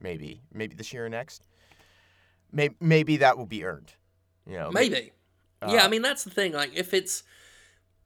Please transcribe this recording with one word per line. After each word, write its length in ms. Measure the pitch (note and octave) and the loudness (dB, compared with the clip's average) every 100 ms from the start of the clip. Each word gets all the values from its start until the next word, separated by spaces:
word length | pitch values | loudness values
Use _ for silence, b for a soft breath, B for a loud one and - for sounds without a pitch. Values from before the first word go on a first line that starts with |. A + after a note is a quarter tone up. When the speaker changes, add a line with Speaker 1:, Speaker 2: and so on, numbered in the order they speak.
Speaker 1:
maybe. 420 | F#2 E2 D2 - - | -10 -10 -12 -16 -16
Maybe 220 | G#2 A2 | -10 -10
this 180 | - A2 | -10 -14
year 140 | B2+ A2+ | -10 -10
or 20 | |
next. 360 | A2+ C3+ - b b b b b b b b b b _ | -10 -12 -18 b b b b b b b b b b _
May-, 220 | B2+ D3 - | 0 0 2
maybe 360 | E3 D#3+ D3+ D3 | 4 6 6 6
that 220 | C3+ B2 | 6 4
will 80 | G#2+ | -2
be 180 | G#2+ | -6
earned. 300 | F2+ D2 - _ _ _ _ _ - | -6 -8 -12 _ _ _ _ _ -14
You 120 | F#2 | -10
know, 120 | D#2 | -4
may-, 200 | G3 B3 | 0 0
Speaker 2:
Maybe. 220 | C3 A2+ _ _ _ _ _ | 0 -6 _ _ _ _ _
Speaker 1:
uh, 80 | G#3 | 0
Speaker 2:
Yeah, 120 | A3+ | 4
I 40 | G3 | 4
mean, 140 | A3 | 2
that's 220 | B3+ C#4 | -2 -4
the 60 | F#3+ | -4
thing. 220 | F#3 F#3+ | -2 -2
Like, 220 | D3 C#3+ | 0 -4
if 180 | E3 F3+ | -4 -2
it's, 300 | F#3+ F#3 - B B B B B B _ _ | -2 -2 -6 B B B B B B _ _